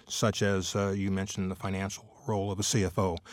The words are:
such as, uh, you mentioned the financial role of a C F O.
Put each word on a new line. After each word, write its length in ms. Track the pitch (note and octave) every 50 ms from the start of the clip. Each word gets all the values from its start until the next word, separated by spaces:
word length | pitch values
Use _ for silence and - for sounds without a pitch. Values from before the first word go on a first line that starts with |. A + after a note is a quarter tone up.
| -
such 340 | - - - - A2 F#2+ -
as, 340 | G#2 G2+ G2+ F#2+ F2+ - -
uh, 140 | G#2 G2+ G2+
you 220 | G2 G2+ F#2+ G2
mentioned 400 | F#2+ F#2+ G2 G2 - - F#2+ F#2
the 40 | F#2
financial 480 | - - G2 F#2+ F#2+ G2 G2 - - - - - - -
role 240 | - A2 G2+ G2 G2+
of 80 | G2 F#2+
a 40 | G2+
C 200 | - - A#2 F#2+
F 140 | F#2 -
O. 180 | - G2 F#2 E2+ E2 - -